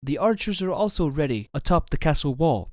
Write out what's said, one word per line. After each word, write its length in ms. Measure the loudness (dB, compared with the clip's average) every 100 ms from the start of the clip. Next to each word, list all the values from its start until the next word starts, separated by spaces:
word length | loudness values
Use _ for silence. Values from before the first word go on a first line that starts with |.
The 160 | -4 0
archers 440 | 2 2 -2 -2
are 100 | -2
also 340 | 0 -2 0 -2
ready 420 | 0 0 -2 -4
atop 380 | -6 2 2 2
the 60 | 0
castle 380 | 2 0 0
wall 360 | 0 2 0 -2